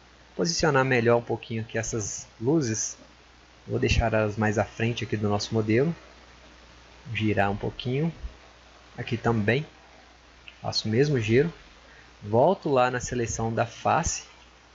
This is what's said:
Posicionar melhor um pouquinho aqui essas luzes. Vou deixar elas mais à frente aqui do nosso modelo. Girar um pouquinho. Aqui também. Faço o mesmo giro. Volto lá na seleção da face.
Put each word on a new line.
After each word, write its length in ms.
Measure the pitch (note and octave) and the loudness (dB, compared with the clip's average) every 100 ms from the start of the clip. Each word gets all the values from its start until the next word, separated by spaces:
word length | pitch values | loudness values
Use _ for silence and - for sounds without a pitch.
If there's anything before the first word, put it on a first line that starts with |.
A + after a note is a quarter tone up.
| - - - - | -20 -20 -14 -4
Posicionar 480 | F3+ E3+ E3 C#3 | -2 0 2 4
melhor 320 | C3 B2+ A#2 A#2 | 4 4 4 2
um 60 | |
pouquinho 400 | A#2 A#2 - A2+ | 2 -6 -6 -8
aqui 140 | A2 A2+ | -6 -6
essas 500 | G#2+ A#2+ G2 - - - | -4 -4 -6 -10 -14 -6
luzes. 560 | A2+ E3 B2 A2 - - - - - - - - - | 0 2 2 -2 -4 -8 -20 -20 -20 -20 -20 -20 -6
Vou 140 | A2+ | -2
deixar 320 | B2 - A#2 | 2 2 2
elas 240 | A2 G#2+ G#2 | 2 2 2
mais 220 | G#2+ G#2+ | 2 2
à 60 | |
frente 380 | G2+ - A2+ A#2 | -2 -2 -2 -2
aqui 140 | A2+ G#2+ | -4 -2
do 120 | G#2 | 0
nosso 240 | G#2 - | 0 0
modelo. 400 | A2+ G#2+ A2 D3+ E3 - - - - - - - - - - - | 0 2 2 2 -2 -10 -20 -20 -20 -20 -20 -20 -20 -20 -20 -10
Girar 380 | G#2+ A2 G2 G2+ | -2 0 2 2
um 60 | G2+ | 0
pouquinho. 560 | A2+ - B2+ B2+ E3 D#3+ - - - - - - - - | -6 -6 -4 -2 -2 -4 -12 -14 -20 -20 -20 -20 -18 -12
Aqui 200 | A#2 A2+ | -6 -2
também. 500 | A#2 A#2 G#2 B2+ D3+ - - - - - - - - - | 0 2 2 0 -2 -12 -20 -20 -20 -20 -20 -20 -20 -12
Faço 240 | A2 G2+ A2 | -6 -4 0
o 40 | |
mesmo 280 | A2 D3 C#3 | 2 2 2
giro. 340 | G#2+ A#2 E3 - - - - - - - | 2 2 2 -2 -16 -20 -20 -20 -20 -18
Volto 460 | G#2 A2 D3+ G3 E3 | -2 2 4 2 0
lá 240 | C3+ B2 | 2 2
na 80 | B2 | 0
seleção 520 | - B2 A#2 A2 A2+ | -4 -4 -4 -4 -2
da 140 | A2+ A#2 | -2 -4
face. 560 | - A2 A2+ E3+ - - - - - - | -2 0 0 0 -6 -10 -20 -20 -20 -20